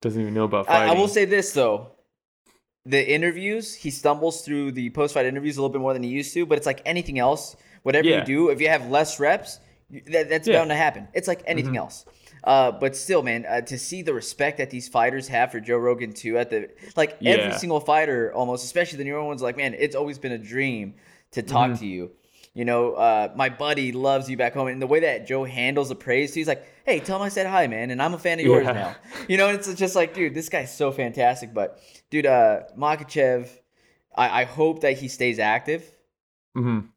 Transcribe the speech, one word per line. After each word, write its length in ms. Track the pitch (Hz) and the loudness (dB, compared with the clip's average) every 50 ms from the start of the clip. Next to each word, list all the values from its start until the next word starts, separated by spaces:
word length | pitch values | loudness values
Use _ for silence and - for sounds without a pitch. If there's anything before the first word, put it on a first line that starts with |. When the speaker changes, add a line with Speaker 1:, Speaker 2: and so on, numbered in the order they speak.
Speaker 1:
Doesn't 200 | - 120 107 113 | -2 -2 -2 0
even 140 | 110 104 104 | -2 -2 0
know 100 | 110 110 | 0 0
about 240 | 107 101 104 98 - | 2 2 0 2 2
Speaker 2:
I, 180 | 165 170 107 | 2 2 2
I 20 | - | 2
will 140 | 165 180 202 | 2 2 2
Speaker 1:
fighting. 60 | 202 | 0
Speaker 2:
say 160 | 202 214 202 | 2 0 0
this, 260 | 180 196 202 185 - - | 2 0 0 -2 -2 0
though. 400 | 143 131 117 107 104 107 - _ _ _ _ _ _ _ _ _ _ _ _ _ _ _ _ _ _ _ | 0 0 2 0 -2 -6 -12 _ _ _ _ _ _ _ _ _ _ _ _ _ _ _ _ _ _ _
The 260 | 131 131 139 - - 143 | 0 0 0 2 2 0
interviews, 600 | 151 165 175 170 170 190 202 214 226 220 214 - | 0 2 -2 -2 -2 -4 -4 -4 -4 -6 -10 -14
he 160 | - - 156 | -10 -8 -8
stumbles 520 | 135 - - 147 147 147 156 - - - - | -8 -2 0 0 2 2 0 -2 -2 -4 -8
through 300 | - 147 143 143 139 131 | -6 -4 -4 -2 -4 -4
the 180 | 127 123 120 | -4 -6 -6
post-fight 360 | 120 151 147 147 147 151 127 | -2 0 -2 0 2 2 0
interviews 300 | 127 131 139 143 151 143 | 0 0 -2 -4 -4 -2
a 40 | 135 | 0
little 120 | 139 135 127 | -2 -2 0
bit 80 | 135 | 0
more 120 | 127 135 131 | 0 0 0
than 100 | 127 123 | 0 -2
he 60 | 123 | -4
used 240 | 123 139 143 139 - | -4 -4 -6 -4 -2
to, 100 | 175 175 | -2 2
but 140 | 156 156 147 | 2 2 2
it's 80 | - | 2
like 160 | 143 135 135 - | -2 -4 -2 -4
anything 340 | 139 165 175 175 - 139 131 | -4 -4 -2 -4 -4 -2 2
else. 380 | 123 131 143 151 - - - _ _ _ - - _ | 4 4 4 2 -2 -12 -16 _ _ _ -20 -8 _
Whatever 260 | 131 135 147 160 165 | 2 2 4 6 6
Speaker 1:
Yeah. 100 | 151 104 | 4 4
Speaker 2:
you 40 | - | 2
do, 240 | 117 135 143 165 165 | 0 2 2 4 4
if 120 | 143 135 | 4 2
you 80 | 151 156 | 4 2
have 200 | 160 151 123 120 | 2 2 0 2
less 300 | 131 143 156 151 - - | 2 2 2 2 0 0
reps, 400 | 143 147 175 208 - - - - _ _ _ _ _ _ | 2 2 2 2 0 -10 -18 -18 _ _ _ _ _ _
y-, 120 | - 139 - | -20 -20 -14
that, 220 | - 156 165 156 143 | 0 0 0 2 2
that's 200 | 156 160 156 226 | 0 0 2 4
Speaker 1:
Yeah. 100 | 220 165 | 4 4
Speaker 2:
bound 120 | 165 156 | 4 4
to 60 | 151 | 2
happen. 300 | 151 160 151 - 98 101 - - | 2 2 0 0 -2 -12 -6 -6
It's 160 | - 175 - | -4 -2 -2
like 140 | 180 175 - | -4 -4 -2
anything 260 | - 170 165 127 135 127 | -4 -2 -2 -2 -2 -2
Speaker 1:
Mm-hmm. 60 | 117 | -4
Speaker 2:
else. 260 | 82 - - - - - _ _ _ - - - - | -4 -6 -10 -18 -20 -20 _ _ _ -20 -20 -6 2
Uh, 300 | - 135 135 131 123 117 | 4 6 6 6 4 2
but 240 | - 139 135 135 | 0 -2 -2 -2
still, 260 | 135 - - 190 170 135 | -4 -4 0 2 2 2
man, 240 | 127 117 117 117 - | 2 -2 -4 -2 -2
uh, 120 | 104 120 120 | -4 -4 -4
to 160 | - 139 123 | -4 -8 -10
see 240 | - - 175 185 180 | -8 -10 -10 -8 -4
the 100 | 156 143 | -4 -4
respect 460 | 120 - - - _ 143 147 151 - | -4 -4 -8 -4 _ -2 -2 0 -2
that 120 | 139 127 | -6 -6
these 180 | - 123 123 - | -6 -12 -12 -2
fighters 400 | - 123 113 123 127 135 131 135 | 0 2 2 2 2 -2 -8 -4
have 240 | 131 120 120 127 - | 0 0 0 0 -2
for 80 | 117 | -8
Joe 180 | 107 110 120 120 | -4 -2 -2 0
Rogan, 340 | 117 123 123 117 120 110 104 | 2 2 0 0 -2 -10 -10
too, 240 | - - 120 113 | -10 -6 -2 0
at 140 | 117 120 120 | 0 0 0
the, 200 | 113 110 104 - - _ - - - | -2 -4 -4 -4 -14 _ -20 -10 0
like, 160 | - 156 151 - - - | 0 0 0 -2 -4 2
every 200 | 139 185 220 208 202 | 2 4 4 4 0
Speaker 1:
Yeah. 60 | - | -2
Speaker 2:
single 240 | - - 175 165 151 | -4 -2 -2 -2 -2
fighter 520 | 143 - 151 156 160 147 135 123 117 110 - | 2 4 4 4 4 2 2 0 0 0 0
almost, 300 | - 127 123 123 123 123 | -2 -2 -2 -2 -6 -6
especially 340 | - - 170 175 170 - 139 | -4 -2 -2 -2 -2 -4 -8
the 60 | 139 | -8
newer 180 | 139 143 147 151 | -6 -4 -4 -4
ones, 160 | 147 147 127 | -4 -6 -4
like, 160 | 127 120 123 | -4 -4 -2
"Man, 180 | 135 139 135 113 - | -2 -4 -4 -2 0
it's 160 | 143 147 139 | -2 -2 0
always 220 | 135 147 147 143 131 | -2 -4 -4 -6 -8
been 140 | - 131 123 | -8 -6 -6
a 60 | 113 | -6
dream 560 | 107 101 117 131 139 135 127 113 104 98 101 _ _ _ _ _ _ _ - | -10 -8 -4 -2 -2 -2 -2 -4 -6 -10 -12 _ _ _ _ _ _ _ -8
to 100 | - 110 | -8 -6
talk 280 | - 139 127 123 131 | 0 2 2 2 2
Speaker 1:
Mm-hmm. 80 | 120 113 | 0 -4
Speaker 2:
to 60 | 117 | -6
you. 240 | 101 92 92 90 90 - _ _ _ _ _ - - _ | -8 -8 -8 -8 -10 -12 _ _ _ _ _ -20 -20 _
You 80 | - 120 | -6 -2
know, 280 | 120 120 120 120 120 - | 0 2 2 2 0 2
uh, 400 | - 113 117 110 107 104 101 - | 2 4 4 4 4 2 -2 -2
my 140 | 107 135 131 | -2 -2 -2
buddy 420 | 123 113 147 147 151 143 135 127 120 | -2 -2 -2 -2 0 0 -2 -4 -4
loves 360 | 123 131 139 135 135 135 135 | 0 2 2 2 2 0 -4
you 60 | 131 | -2
back 160 | 120 127 120 - | -2 -2 -2 0
home." 160 | 143 131 131 | -2 -4 -4
And 120 | 127 131 | -4 -4
the 60 | 135 | 0
way 140 | 127 147 156 | 2 2 4
that 260 | 165 156 131 110 117 | 4 2 0 0 -4
Joe 160 | - 131 131 135 | -4 -4 -4 -4
handles 440 | 127 123 127 123 127 139 147 143 127 | -4 -4 -2 -2 0 0 0 0 -2
the 60 | 127 | -4
praise, 380 | - - - 127 131 147 143 - | -10 -2 0 2 2 2 0 -2
he's 120 | 165 156 | -4 -2
like, 160 | 156 143 - - - - _ _ | -2 -2 -4 -4 -20 -20 _ _
"Hey, 160 | - 240 160 | 0 0 0
tell 160 | - - 190 | 0 -4 -4
him 60 | 190 202 | -4 -4
I 60 | 202 | -4
said 160 | 196 208 190 | -2 -2 -2
hi, 200 | 190 190 190 165 | 0 2 2 2
man, 240 | 131 117 110 117 123 | 2 0 -4 -4 -4
and 100 | 127 123 | -2 -2
I'm 120 | 139 160 180 | -2 -2 -2
a 40 | 165 | -2
fan 200 | - 175 170 165 | -2 -2 -2 2
of 60 | 160 | 4
yours 220 | 131 123 - 135 | 6 6 6 6
Speaker 1:
Yeah. 60 | 131 123 | 2 -2
Speaker 2:
now." 240 | 110 98 87 - - _ - - - - | -2 -4 -6 -8 -10 _ -18 -16 -16 -6
You 120 | - 185 190 | -2 2 2
know, 100 | 196 202 | 4 4
it's 240 | 202 196 202 202 185 | 2 0 -4 -8 -4
just 220 | 175 196 185 180 | -2 -2 0 2
like, 160 | 190 170 165 170 | 2 2 0 0
dude, 200 | 185 180 156 131 | -2 -2 -2 -2
this 140 | 156 160 - | -6 -10 -4
guy's 220 | - 170 147 135 - | -4 -4 -4 -6 -4
so 200 | - 151 139 135 | -2 -2 -2 0
fantastic. 600 | 135 135 120 120 143 123 120 127 127 127 113 117 | -2 -4 -6 -2 2 2 2 2 2 -6 -8 -4
But, 260 | 110 101 - - - _ - _ - _ _ | -4 -4 -4 -4 -12 _ -20 _ -20 _ _
dude, 160 | - 151 147 | -4 2 4
uh, 380 | 139 131 123 117 110 107 98 - - - 101 | 4 6 8 8 6 6 4 -2 -8 -10 -4
Makhachev, 720 | 139 147 156 156 151 131 - 156 139 127 127 123 123 120 - - _ _ _ _ _ _ _ _ _ _ _ | 0 0 0 -2 -4 -6 0 2 4 4 4 2 -2 -6 -16 -20 _ _ _ _ _ _ _ _ _ _ _
I, 280 | - 123 120 90 120 127 | 0 2 2 4 0 0
I 20 | |
hope 360 | 120 120 147 156 160 160 160 160 | 0 0 0 2 2 2 2 0
that 160 | 143 135 127 | 0 0 0
he 100 | 139 127 | -4 -10
stays 300 | - - 123 123 117 107 | -6 -2 -2 -2 0 0
active 420 | 107 107 110 120 - - 151 170 170 - _ _ _ _ _ _ _ _ _ _ _ _ _ | 0 2 2 0 0 -2 -6 -6 -6 -12 _ _ _ _ _ _ _ _ _ _ _ _ _
Speaker 1:
Mm-hmm. 300 | 127 123 123 117 110 101 - _ | -4 -2 0 -2 -2 -4 -8 _